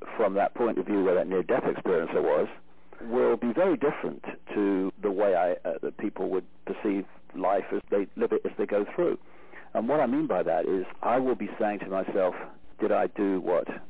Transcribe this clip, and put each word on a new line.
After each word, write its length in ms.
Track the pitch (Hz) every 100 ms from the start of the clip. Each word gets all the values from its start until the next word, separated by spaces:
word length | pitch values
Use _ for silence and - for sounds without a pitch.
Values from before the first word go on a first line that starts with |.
| - -
from 180 | 101
that 200 | 98 98
point 240 | - 117 -
of 80 | 87
view 180 | 101
where 100 | 92
that 140 | 90 80
near-death 360 | 92 90 123
experience 460 | - - 101 85 80
I 60 | 85
was 280 | 76 76 107 - - - - -
will 340 | 117 120 123 113
be 160 | 120
very 240 | 113 190 135
different 480 | 143 - 82 69 - - -
to 380 | 107 98 95 95 -
the 80 | 101
way 240 | 95 101
I, 180 | 87 87 90 90
uh, 60 | -
that 160 | - -
people 320 | 104 - 92
would 140 | 92 - -
perceive 400 | - 95 107 98 92 - - 90
life 280 | 90 101 -
as 100 | 101 -
they 160 | 101 92 110
live 160 | 113
it, 100 | 104
as 80 | - -
they 100 | 104
go 200 | 104 104
through. 240 | - 175 - - - - - -
And 140 | 110 117
what 120 | 151
I 60 | 120
mean 200 | 143 135
by 160 | 92
that 240 | 82 80 80
is 200 | 95 90 -
I 160 | - 123
will 160 | 127
be 160 | 110 104 -
saying 220 | 104 101
to 80 | 92
myself, 460 | 95 92 101 90 - - - - -
"Did 100 | 104
I 180 | 98 95
do 320 | - 98 95
what 280 | 87 85 - -